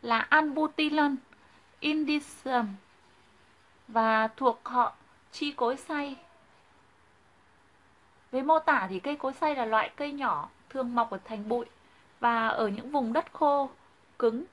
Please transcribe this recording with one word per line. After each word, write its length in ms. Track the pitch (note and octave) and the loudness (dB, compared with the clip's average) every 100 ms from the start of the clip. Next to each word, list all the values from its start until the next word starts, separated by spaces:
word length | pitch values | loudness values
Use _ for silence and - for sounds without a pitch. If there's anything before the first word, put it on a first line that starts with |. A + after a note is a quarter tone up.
là 180 | A#3 A3+ | 0 0
Anbutilon 960 | A3 D4+ D#4 C#4+ D#4 - D4+ D4+ D4 C4+ - - - - _ _ | 4 4 4 0 -2 0 0 2 2 0 -8 -20 -20 -20 _ _
indicum 880 | D4+ D#4 D4+ D4+ D4 - C4 B3 A3 G3 _ _ _ _ _ _ _ _ _ _ - | -2 0 0 -2 -4 -12 -2 0 0 -6 _ _ _ _ _ _ _ _ _ _ -4
và 400 | A3+ A3+ A3 A3 | 0 2 2 0
thuộc 340 | - C4 A3+ | 0 0 0
họ 300 | - B3 A3+ - - _ _ | -4 0 0 -2 -20 _ _
chi 200 | - C#4+ | -8 -8
cối 260 | C#4+ A#3 C4+ | -2 -2 -2
xay. 380 | - D4+ C#4+ C4 - _ _ _ _ _ _ _ _ _ _ _ _ _ _ _ _ _ _ _ _ | -6 -6 -6 -8 -18 _ _ _ _ _ _ _ _ _ _ _ _ _ _ _ _ _ _ _ _
Về 100 | B3+ | -4
mô 180 | C4+ D#4+ | 4 4
tả 280 | D#4+ C#4 F#3+ | 4 2 2
thì 100 | F#3+ | -4
cây 160 | C#4 D4 | -6 -4
cối 180 | C4+ | -6
xay 220 | C4 D#4 C#4+ | -2 -2 0
là 100 | A3+ | 2
loại 260 | A3 - - | 2 0 -4
cây 160 | D4 | -8
nhỏ, 380 | C#4+ C4 D#3 D3 - _ | -4 -2 -2 -6 -14 _
thường 260 | C4+ B3 A#3+ | -6 -4 -2
mọc 140 | A3 | -2
ở 100 | G3 - | -4 -10
thành 240 | A3 G#3+ | -10 -4
bụi 160 | A#3+ A#3 _ _ _ _ _ | -4 -4 _ _ _ _ _
và 280 | A#3 A#3 A3+ | 0 2 0
ở 200 | - A3 | 0 -2
những 240 | G3+ B3 | -2 -4
vùng 220 | D4 A#3 | -2 0
đất 200 | B3 - | -2 -4
khô, 360 | - D4+ C#4+ C4+ - - _ _ _ | 0 2 2 0 -8 -20 _ _ _
cứng. 240 | A#3 A3+ F4+ | 0 0 -10